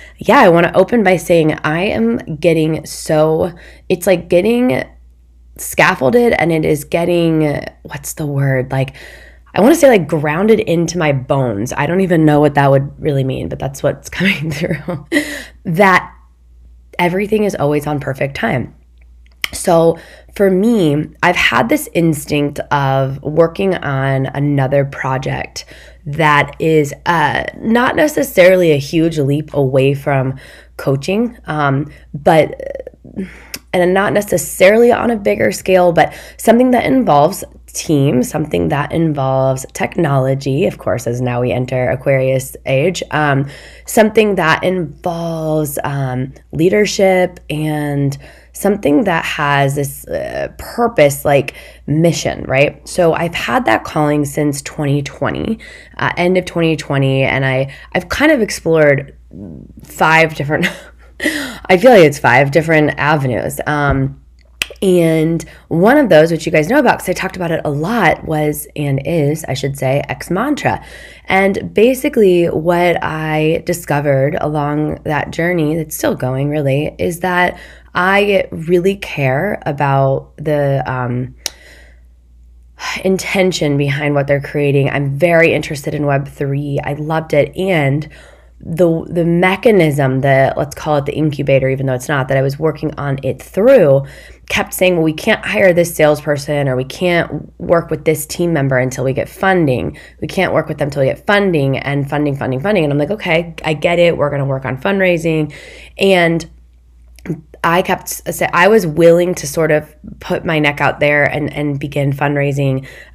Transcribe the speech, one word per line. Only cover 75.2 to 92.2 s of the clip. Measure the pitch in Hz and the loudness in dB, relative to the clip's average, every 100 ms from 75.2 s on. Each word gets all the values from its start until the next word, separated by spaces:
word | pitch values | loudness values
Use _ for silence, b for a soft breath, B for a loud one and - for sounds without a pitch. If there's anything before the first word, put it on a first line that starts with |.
| - | -4
journey, | - 170 180 151 165 | -4 -2 0 -2 -2
that's | 156 - | -6 -4
still | - 165 | -4 -2
going | 131 131 143 | -4 -4 -2
really, | 151 139 135 151 - | -2 0 0 -2 -4
is | - 170 | -6 -4
that | 185 180 180 - B B B - | -2 0 0 -2 B B B -2
I | 180 196 208 196 - | 2 2 2 0 -2
really | 180 160 180 185 196 | -6 0 0 0 -2
care | - - 135 135 196 - - | -6 -4 -2 0 -2 -4 -6
about | 143 143 139 135 135 - - | -2 0 2 2 -2 -6 -10
the, | 151 147 139 139 - | -4 0 0 0 -2
um, | 127 123 123 127 - B B B B B B B _ _ - - - - - B B | -4 -4 -4 -6 -10 B B B B B B B _ _ -20 -20 -20 -20 -14 B B
intention | 185 190 - 196 185 170 151 143 | -2 -2 -2 -2 -2 0 -2 0
behind | 143 139 147 143 | -2 -4 -2 -2
what | 139 | 0
they're | 143 | -2
creating. | 139 151 143 139 135 | -2 -4 0 0 0
I'm | 139 139 139 | -2 -4 0
very | 175 165 165 | 2 4 2
interested | 127 151 147 - | 2 -4 -8 -8
in | 151 143 | -4 -2
Web | 139 139 | -2 -4
three. | - 139 139 147 139 | -8 -6 -4 -4 -6
I | - | -6
loved | 147 151 160 160 | -6 -4 -4 -2
it. | 151 - - | 0 0 -2
And | 190 175 139 143 151 B B B B - - | -2 0 0 -2 -6 B B B B -18 -8
the, | 160 175 165 - | 0 2 2 -2
the | 175 170 | -2 0
mechanism, | 170 180 196 247 208 160 139 135 131 | 2 2 2 4 4 4 2 0 0
the, | 139 135 135 - | 2 4 2 0
let's | 143 | -6
call | - - 151 | -6 -2 -2
it | 139 | -2
the | |
incubator, | - 156 139 139 135 131 | -2 -2 -2 0 0 0
even | 135 135 | -2 -2
though | |
it's | 127 - | -4 -2
not, | 147 | -4